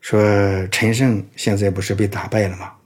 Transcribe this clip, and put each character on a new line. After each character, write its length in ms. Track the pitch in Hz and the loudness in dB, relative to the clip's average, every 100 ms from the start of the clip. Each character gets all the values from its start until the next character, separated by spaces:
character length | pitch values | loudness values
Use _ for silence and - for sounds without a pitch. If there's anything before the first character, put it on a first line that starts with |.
说 640 | - 107 104 101 101 95 92 | 0 2 4 4 2 0 -2
：“陈 240 | - 110 | 0 0
胜 300 | 113 131 107 101 | 2 2 0 -4
现 220 | - - 101 | -6 -2 0
在 140 | 101 | 0
不 100 | 95 | -2
是 140 | 98 | -4
被 120 | 95 101 | -2 -2
打 220 | 101 - | -2 -4
败 180 | 110 98 | -2 -2
了 100 | 92 | -4
吗？ 160 | - - | -14 -20